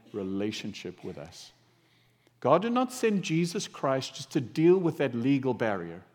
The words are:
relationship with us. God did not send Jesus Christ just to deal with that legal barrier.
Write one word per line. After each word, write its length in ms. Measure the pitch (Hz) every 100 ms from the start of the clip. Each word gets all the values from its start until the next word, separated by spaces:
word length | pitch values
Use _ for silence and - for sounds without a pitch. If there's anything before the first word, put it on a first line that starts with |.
| -
relationship 880 | 107 95 98 104 107 107 95 90 90
with 140 | 95 82
us. 340 | 78 - - _ _ _ _ _ _ _ _ _
God 220 | 123 165
did 120 | 226
not 200 | 247 254
send 300 | - 226 202
Jesus 440 | - 160 170 202 -
Christ 480 | - 143 135 - -
just 160 | -
to 100 | 170
deal 360 | 113 - 165 190
with 200 | 170 -
that 180 | 139 120
legal 380 | 131 139 127
barrier. 500 | 113 113 95 85 85 -